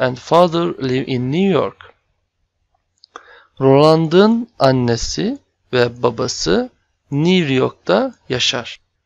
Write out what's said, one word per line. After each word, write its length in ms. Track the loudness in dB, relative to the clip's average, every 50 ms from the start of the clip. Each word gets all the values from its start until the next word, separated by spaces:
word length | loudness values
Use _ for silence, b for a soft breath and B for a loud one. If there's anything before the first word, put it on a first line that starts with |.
and 160 | -4 -4 -4
father 720 | -6 -4 2 2 4 4 4 2 -2 -4 -4 -4 -6 -4 -4
live 160 | -2 -4 -4
in 260 | -4 -4 -4 -4 -2 -2
New 160 | 0 0 2 2
York. 420 | 0 -2 -4 -6 -12 -20 -20 _ _ _ _ _ _ _ _ _ _ _ _ _ _ _ _ _ _ _ _ _ _ _ _ B B B B B B B B B 0
Roland'ın 880 | 2 4 6 6 6 6 4 4 2 2 4 4 4 4 2 0 -2 -6 _ 0
annesi 800 | 0 2 2 2 0 0 -2 -2 -4 -6 -6 -6 -4 -6 -6 -8 _ _ _ _ _ _ -2
ve 300 | 0 0 -2 -2 -2 -4
babası 680 | -4 -2 -4 -6 -6 -6 -6 -2 -2 0 0 -2 -4 -8 _ _ _ _ _ _ _
New 440 | -4 -2 0 2 2 2 0 0 0
York'ta 600 | 0 -2 -2 -4 _ _ -2 0 0 -2 -4 -6 _ _ -8
yaşar. 520 | -6 -4 -4 -4 -4 -6 -8 -12 -16 -20 _ _ _ _ _